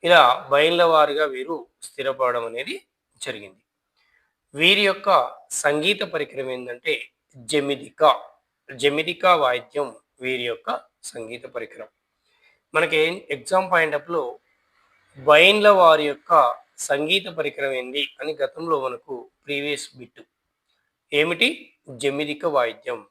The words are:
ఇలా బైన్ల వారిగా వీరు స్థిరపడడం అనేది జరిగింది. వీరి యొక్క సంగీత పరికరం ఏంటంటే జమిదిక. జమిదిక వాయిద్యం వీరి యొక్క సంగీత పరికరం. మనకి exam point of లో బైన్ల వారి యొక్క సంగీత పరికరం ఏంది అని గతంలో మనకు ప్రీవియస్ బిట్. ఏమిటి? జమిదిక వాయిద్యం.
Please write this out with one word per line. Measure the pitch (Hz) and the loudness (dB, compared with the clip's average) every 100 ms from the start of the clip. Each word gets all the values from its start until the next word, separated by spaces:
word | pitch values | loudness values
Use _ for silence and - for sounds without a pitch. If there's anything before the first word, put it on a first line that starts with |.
ఇలా | 165 175 127 127 120 | 6 6 6 4 0
బైన్ల | 139 160 170 | 2 4 4
వారిగా | 170 160 147 143 151 | 4 4 2 0 -4
వీరు | 131 135 165 - _ | -4 -8 -10 -12 _
స్థిరపడడం | - - 135 131 127 120 117 | -20 -8 -6 -2 -2 -2 -6
అనేది | 117 151 381 _ _ _ _ | -10 -10 -12 _ _ _ _
జరిగింది. | - 113 101 95 _ _ _ _ _ _ _ _ _ | -14 -12 -14 _ _ _ _ _ _ _ _ _ _
వీరి | 139 165 202 | 0 2 4
యొక్క | 202 185 - 170 123 - - | 0 -2 2 2 0 -8 -14
సంగీత | - 147 147 165 202 | -4 -2 0 -2 -4
పరికరం | 196 170 147 131 131 | -4 -6 -8 -8 -10
ఏంటంటే | 127 123 120 160 131 - _ _ 131 | -10 -12 -12 -6 -6 -8 _ _ -20
జమిదిక. | 113 151 139 139 - _ 156 127 - _ _ _ _ 135 | -4 -2 -2 -6 -8 _ 2 2 -4 _ _ _ _ -2
జమిదిక | 139 147 160 175 185 | -2 -2 -6 -2 2
వాయిద్యం | 175 135 123 117 143 139 113 _ _ | 2 2 -2 -6 -8 -8 -10 _ _
వీరి | 127 127 | -8 -6
యొక్క | 120 117 - - _ _ | -6 -8 -8 -10 _ _
సంగీత | - - 110 120 131 | -18 -14 -14 -14 -14
పరికరం. | 120 113 - 107 _ _ _ _ _ _ _ _ 160 | -14 -14 -16 -20 _ _ _ _ _ _ _ _ -2
మనకి | 165 156 160 185 - 143 | 0 0 0 -2 -10 -10
exam | - 185 185 | -2 -2 2
point | 175 160 147 | 0 0 -2
of | 151 | -4
లో | 170 127 - _ _ _ _ _ _ _ 135 | -6 -6 -10 _ _ _ _ _ _ _ -8
బైన్ల | 131 151 180 208 208 | 6 8 8 6 6
వారి | 196 170 156 | 8 8 6
యొక్క | 147 143 _ 165 127 - _ _ | 2 -6 _ 4 4 -2 _ _
సంగీత | - 143 151 190 190 | -4 -4 0 -2 -4
పరికరం | 165 151 - 139 | -8 -8 -6 -6
ఏంది | 131 127 139 139 _ | -6 -8 -8 -8 _
అని | 147 | -12
గతంలో | 147 135 - 165 151 | -6 -8 -8 -4 -4
మనకు | 131 120 _ 127 123 _ - | -4 -10 _ -14 -14 _ -10
ప్రీవియస్ | 143 143 139 - 127 | -8 -6 -8 -10 -18
బిట్. | 120 _ - _ _ _ _ _ _ _ _ | -20 _ -20 _ _ _ _ _ _ _ _
ఏమిటి? | 147 160 170 240 - - _ - 127 | -2 0 0 -2 -2 -16 _ -20 -6
జమిదిక | 139 139 151 151 175 | -6 -4 -6 -6 -2
వాయిద్యం. | 143 120 110 - 120 107 | -2 -2 -6 -12 -12 -12